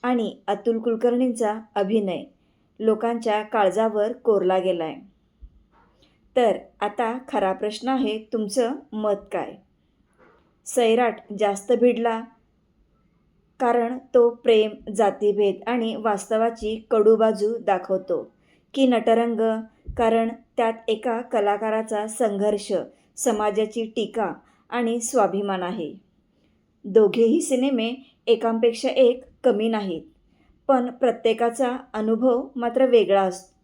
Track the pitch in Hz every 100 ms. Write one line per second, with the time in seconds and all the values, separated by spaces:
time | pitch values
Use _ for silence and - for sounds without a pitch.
0 | 247 247 208 - - 202 233 226 233 226
1 | 240 247 254 233 214 220 220 208 196 226
2 | 196 165 - _ _ _ _ _ 220 214
3 | 226 233 233 208 214 226 196 185 220 214
4 | 214 247 - 202 180 190 185 175 160 -
5 | - _ _ _ - _ _ _ _ _
6 | _ _ _ - 233 185 - _ 208 202
7 | 226 240 254 214 190 190 214 220 254 262
8 | 214 220 220 226 208 214 233 294 - 214
9 | 214 202 - 185 117 196 _ _ _ _
10 | _ _ _ _ _ _ - - 226 226
11 | 240 214 - 202 208 196 - 233 247 226
12 | 233 226 233 _ _ _ _ _ _ _
13 | _ _ _ _ _ _ 247 240 233 254
14 | - 254 240 233 - 220 214 208 - 202
15 | 208 - 208 196 202 190 - 247 226 208
16 | 220 196 - 220 226 233 214 220 - 226
17 | 214 220 220 202 208 233 - 190 185 190
18 | 185 160 110 _ _ _ _ 269 262 233
19 | 226 226 233 220 220 220 220 _ - -
20 | 226 226 226 226 _ - 226 226 - 220
21 | 247 233 240 233 202 208 220 220 220 214
22 | 214 220 233 202 208 208 202 190 127 _
23 | _ - 262 214 214 202 214 233 226 233
24 | 208 226 196 151 _ _ _ 240 233 233
25 | 226 262 196 196 202 185 180 196 156 -
26 | _ _ _ _ _ _ _ _ 202 196
27 | 208 208 226 320 - 262 269 247 226 254
28 | - _ - 220 226 226 240 226 262 269
29 | 254 254 - _ 254 202 220 220 196 160
30 | - _ _ _ _ _ - 269 247 -
31 | 247 226 226 226 233 233 247 254 - 214
32 | 214 220 254 247 277 254 233 233 262 233
33 | 185 196 190 180 - _